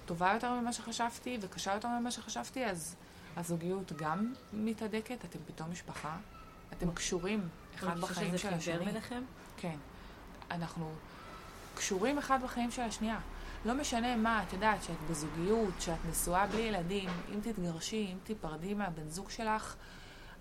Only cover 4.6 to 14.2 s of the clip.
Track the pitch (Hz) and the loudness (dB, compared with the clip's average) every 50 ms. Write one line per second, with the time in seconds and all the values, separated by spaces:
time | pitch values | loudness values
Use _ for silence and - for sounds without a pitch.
4.6 | 214 226 220 - 226 208 202 220 220 - 247 240 - 175 - 156 156 - - - | 2 2 2 0 -2 0 0 -2 -2 -2 -6 -6 -6 -8 -8 -8 -8 -8 -6 -6
5.6 | 160 165 175 170 - - - - - 151 160 190 214 - - - - - - - | -4 -4 -4 -6 -6 -8 -8 -6 -4 -4 -4 -6 -8 -10 -12 -14 -14 -14 -16 -16
6.6 | - - - - 175 175 170 - - - 196 175 170 190 214 214 185 165 - - | -12 -10 -4 0 2 2 2 2 0 2 2 2 2 2 2 2 2 0 -4 -8
7.6 | - - - - 190 180 170 170 185 180 180 175 170 165 180 180 202 202 180 170 | -14 -12 -8 -4 -2 0 0 0 0 0 0 0 2 2 2 2 2 2 0 0
8.6 | 165 175 165 170 180 208 214 220 220 - 247 247 254 262 - - - - - - | 2 2 2 2 2 0 0 -2 -2 -4 -4 -4 -6 -6 -10 -14 -14 -14 -10 -4
9.6 | - 175 156 143 135 - - - - - - - - - - - - - 170 170 | -4 -4 -4 -4 -8 -12 -14 -14 -14 -14 -14 -14 -14 -14 -14 -12 -6 -4 -2 -2
10.6 | 165 160 - 170 160 156 156 156 - - - - - - - - - - - - | -2 -2 -2 -4 -4 -4 -6 -8 -10 -12 -14 -14 -12 -12 -12 -12 -12 -12 -12 -12
11.6 | - - - - - - 202 180 196 262 294 285 - - 269 254 254 247 - 247 | -12 -10 -4 -2 0 2 4 4 6 6 4 4 4 4 4 4 4 0 0 0
12.6 | 240 240 226 254 240 220 - - 214 220 220 190 - - - - - - - - | 0 0 0 0 0 0 0 0 0 2 0 0 -2 -6 -6 -8 -8 -8 -6 -2
13.6 | - 214 247 277 294 - 254 233 226 247 247 220 | 0 2 2 2 2 2 2 4 4 4 4 6